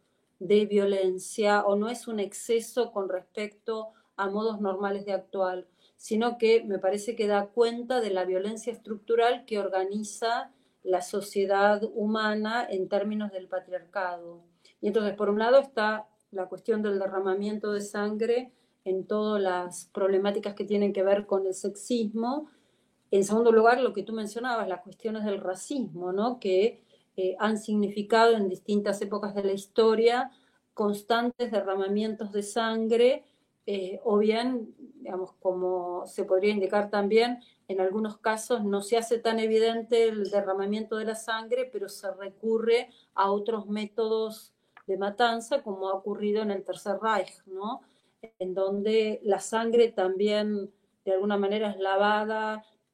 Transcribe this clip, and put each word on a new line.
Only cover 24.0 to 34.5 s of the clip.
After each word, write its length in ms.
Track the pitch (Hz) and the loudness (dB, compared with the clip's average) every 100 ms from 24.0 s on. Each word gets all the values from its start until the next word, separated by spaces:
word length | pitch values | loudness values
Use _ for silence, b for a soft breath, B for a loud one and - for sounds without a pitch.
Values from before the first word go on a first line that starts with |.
tú 80 | 202 | -6
mencionabas, 560 | 220 208 233 247 233 190 | -8 -8 -6 -4 -2 -2
las 140 | 180 | -6
cuestiones 420 | 202 - 220 220 | -10 -10 -6 -4
del 160 | 208 196 | -2 -2
racismo, 720 | 190 185 - 285 196 165 180 | -4 -8 -6 -6 -6 -6 -4
¿no? 260 | 190 226 247 | -2 -2 -2
Que, 460 | 202 185 220 b b b b - | 0 2 2 b b b b -4
eh, 200 | 185 190 | -2 0
han 200 | 214 220 | 0 0
significado 760 | - 214 202 208 202 226 233 226 | -2 0 0 -2 2 6 6 6
en 140 | 196 | 0
distintas 500 | 190 - 208 202 196 | -4 0 0 0 -2
épocas 340 | 202 208 208 202 | -4 -4 -4 -4
de 80 | |
la 100 | 196 | -2
historia 760 | 196 - - 220 214 233 247 262 b b b _ | -2 -2 4 4 6 4 4 -2 b b b _
constantes 800 | - 208 202 - 233 247 - 240 | -2 -2 -2 0 0 0 -2 -2
derramamientos 840 | 202 190 196 196 208 220 214 208 | -2 0 -2 0 0 -2 -4 -6
de 80 | 202 | -6
sangre, 840 | 202 233 226 226 226 226 247 294 b b b _ - | -4 -2 0 0 2 4 4 4 b b b _ -8
eh, 320 | 202 185 202 | -6 -6 -6
o 140 | 233 208 | 2 4
bien, 580 | 214 220 247 | 4 2 0